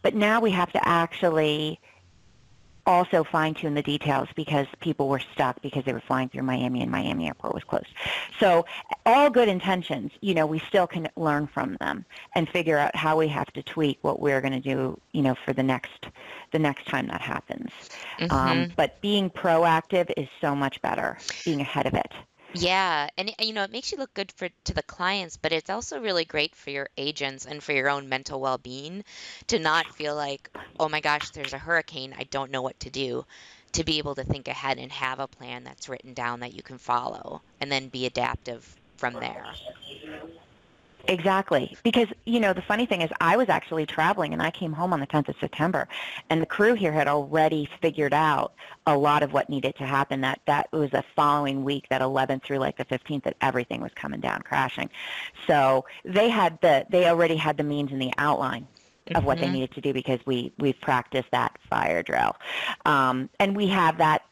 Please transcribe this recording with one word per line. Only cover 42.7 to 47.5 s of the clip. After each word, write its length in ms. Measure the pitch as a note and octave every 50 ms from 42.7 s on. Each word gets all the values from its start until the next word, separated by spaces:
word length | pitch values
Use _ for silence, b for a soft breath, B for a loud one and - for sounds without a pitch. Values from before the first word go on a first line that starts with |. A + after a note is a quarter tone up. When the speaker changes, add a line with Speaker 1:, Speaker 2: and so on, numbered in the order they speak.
| G#3 G#3+ B3
Speaker 1:
thing 160 | A#3+ G#3 F3+ E3
is 80 | D#3 - -
I 160 | E3 E3 F3+
was 140 | A3+ B3+ A3+
actually 340 | A3 - - - E3+ D#3+ D#3
traveling 480 | D3+ - - D#3+ F3 G3+ G#3 E3+ D3 D#3+
and 100 | D#3+ E3
I 80 | D#3+
came 220 | E3 - F#3+ E3 D3+
home 220 | D3 E3+ F3+ F#3
on 60 | D3+
the 60 | C#3
tenth 220 | - - D3+ C#3+ -
of 60 | D3 -
September, 480 | - D3 - - D3 E3+ F#3 D3 - B B B B B B B B _
and 100 | D#3+ D#3+
the 60 | D#3+
crew 260 | - - - G#3 A3 B3
here 200 | A3 G3 E3 D3+
had 160 | D#3 D3 C#3+
already 600 | C#3+ D3 C#3+ C#3 D3 D#3+ D#3 D#3